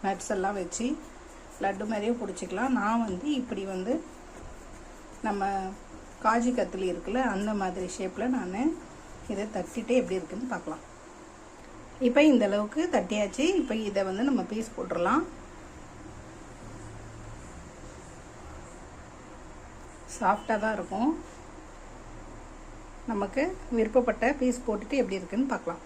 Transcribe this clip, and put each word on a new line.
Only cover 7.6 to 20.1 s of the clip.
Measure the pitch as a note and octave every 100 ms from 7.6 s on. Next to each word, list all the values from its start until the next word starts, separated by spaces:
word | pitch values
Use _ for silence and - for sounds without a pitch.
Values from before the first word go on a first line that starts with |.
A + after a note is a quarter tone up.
மாதிரி | F#3 F3+ F3+ -
ஷேப்ல | F#3+ F#3+ A#3+ B3+
நானு | F3+ G3 D4 E4+ - - - - -
இதை | G3 G#3 F#3+
தட்டிட்டு | F3 A#3+ A3 B3
எப்படி | F3+ F#3
இருக்குன்னு | E3 G3+ B3+ A3
பார்க்கலாம். | - - - - - - - - - - - - - - B3
இப்ப | B3+ D#4
இந்த | B3 G#3
அளவுக்கு | G3+ G#3 D#4 F4
தட்டியாச்சு. | A#3 F3+ G#3 G3 - D#4 F#4+
இப்ப | B3+ A3 G#3+
இதை | G3 F#3+
வந்து | F#3+ C4+
நம்ம | A#3 -
பீஸ் | G#3+ A3+ -
போட்டுடலாம். | F3 F3 F3+ C#4 F4+ - - - - - - - - - - - - - - - - - - - - - - - - - - - - - - - - - - - - - - - - - - - - - - - -